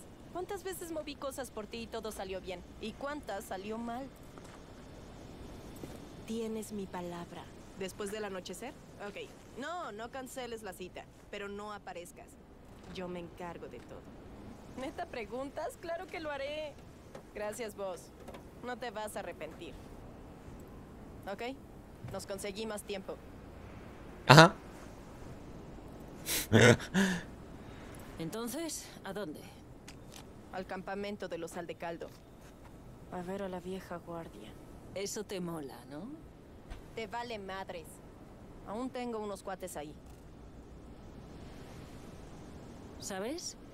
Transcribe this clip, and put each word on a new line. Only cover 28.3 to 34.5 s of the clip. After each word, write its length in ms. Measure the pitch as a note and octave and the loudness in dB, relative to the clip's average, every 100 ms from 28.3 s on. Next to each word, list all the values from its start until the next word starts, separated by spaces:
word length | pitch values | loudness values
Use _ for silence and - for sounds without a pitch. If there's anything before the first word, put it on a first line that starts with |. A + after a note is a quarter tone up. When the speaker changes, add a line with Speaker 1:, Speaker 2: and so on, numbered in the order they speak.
| G#3+ A#3 C#4 D#4+ - - - | 0 0 0 0 -2 -4 -8
Speaker 3:
¿a 100 | G3 | -4
dónde? 280 | G3 E3+ - - - - - - - - - - - - | -2 -2 -4 -8 -12 -12 -12 -12 -12 -10 -12 -12 -12 -8
Speaker 1:
Al 120 | F#3 F#3 | -6 -2
campamento 600 | F#3+ F#3+ G3 G3+ G3+ F#3 | -4 -2 -2 0 -2 -2
de 100 | E3+ | -2
los 200 | E3 F3 | -2 -2
Aldecaldo. 520 | E3+ D#3+ E3+ E3+ D3 - - - - - - - - - - | -4 -2 -2 -2 -6 -8 -14 -14 -14 -14 -14 -12 -14 -12 -6
A 100 | F3+ | -4
ver 200 | F3 G3 | -2 0
a 80 | G3 | 0
la 100 | F3+ | -2
vieja 380 | F#3 F#3+ - F3 | -2 -4 -4 -6
guardia. 540 | F3 E3+ E3 - - | -4 -6 -6 -8 -10